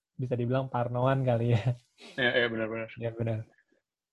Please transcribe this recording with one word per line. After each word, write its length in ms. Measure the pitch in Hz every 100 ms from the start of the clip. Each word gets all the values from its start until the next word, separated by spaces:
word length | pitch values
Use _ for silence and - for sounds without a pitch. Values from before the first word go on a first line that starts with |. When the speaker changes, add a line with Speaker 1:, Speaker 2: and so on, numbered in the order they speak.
| _ -
Speaker 1:
bisa 160 | 127
dibilang 320 | 120 120 131 131
parnoan 560 | 120 120 123 131 135
kali 320 | 127 117 120
ya. 80 | 113 127 - _ _ - -
Speaker 2:
Ya, 120 | 123
ya, 120 | 127 117
benar-benar. 400 | 113 110 113 113 -
Speaker 1:
Ya, 120 | 117
benar. 320 | 113 113 110 113 _ _ _ _ _ _